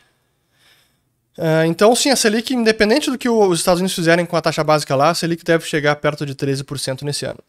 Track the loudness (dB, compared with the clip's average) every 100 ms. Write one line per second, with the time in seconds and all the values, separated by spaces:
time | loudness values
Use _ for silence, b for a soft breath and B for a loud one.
0 | b b b b b b b b b b
1 | b _ _ -6 -2 0 0 4 4 4
2 | 2 2 2 0 -2 0 0 2 2 2
3 | 0 -4 0 2 2 2 0 0 0 -2
4 | 2 2 2 -2 -2 -2 0 0 0 2
5 | 2 2 -2 -4 0 -2 0 -2 0 0
6 | -2 -4 -8 -6 -4 -4 -6 -8 -8 -6
7 | -6 -6 -8 -10